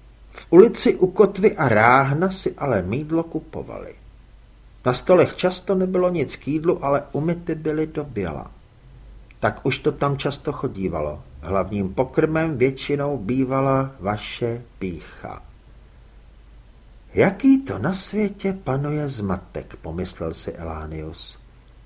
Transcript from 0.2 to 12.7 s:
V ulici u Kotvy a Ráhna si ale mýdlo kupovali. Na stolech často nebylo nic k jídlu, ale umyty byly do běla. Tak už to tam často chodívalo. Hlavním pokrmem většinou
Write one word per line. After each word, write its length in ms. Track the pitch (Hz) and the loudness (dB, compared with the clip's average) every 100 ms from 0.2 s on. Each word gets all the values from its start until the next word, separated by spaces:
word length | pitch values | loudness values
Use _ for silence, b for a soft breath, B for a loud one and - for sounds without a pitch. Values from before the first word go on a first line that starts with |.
| - | -20
V 160 | - - | -20 6
ulici 440 | 170 226 - 240 | 10 10 8 0
u 120 | - 185 | 2 2
Kotvy 500 | - 196 190 202 - | 4 4 6 2 4
a 120 | 139 | 2
Ráhna 600 | 107 113 131 135 147 190 | 6 8 6 6 2 0
si 240 | 190 - - | -2 -6 -4
ale 240 | 143 107 | 0 0
mýdlo 400 | 87 117 151 165 | 0 -4 -2 -2
kupovali. 720 | 165 160 - - - 104 92 - - - - - - - - - 127 | -2 -8 -8 -12 -10 -12 -14 -18 -20 -20 -20 -20 -20 -20 -20 -6 -2
Na 60 | |
stolech 440 | 123 - 180 143 - | -2 4 6 6 2
často 380 | 180 185 - | -2 -2 -2
nebylo 360 | 190 185 185 180 | 0 0 2 0
nic 260 | 170 131 - | 0 -2 -4
k 120 | - | -4
jídlu, 360 | 156 160 170 | -2 0 0
ale 180 | 139 139 143 | 0 -2 -2
umyty 420 | 143 160 170 170 | -4 -2 -2 -4
byly 320 | 156 156 156 156 | -4 -2 -2 -2
do 180 | 156 | -4
běla. 460 | 143 113 87 71 - - - - - - - - - - | -6 -4 -4 -6 -12 -18 -20 -20 -20 -20 -20 -20 -20 -2
Tak 260 | 113 107 139 | -2 0 -4
už 120 | 127 | 0
to 140 | 147 | -2
tam 240 | 139 143 139 | 0 -2 -2
často 360 | 151 135 - | -4 -4 -6
chodívalo. 720 | 135 127 98 92 80 73 71 - - | -4 -6 -4 -4 -2 -4 -6 -14 -16
Hlavním 540 | 78 98 92 104 95 | -2 -2 0 -2 -4
pokrmem 640 | - 127 - 156 160 160 139 | -2 0 2 0 0 -2 2
většinou 600 | 131 | 0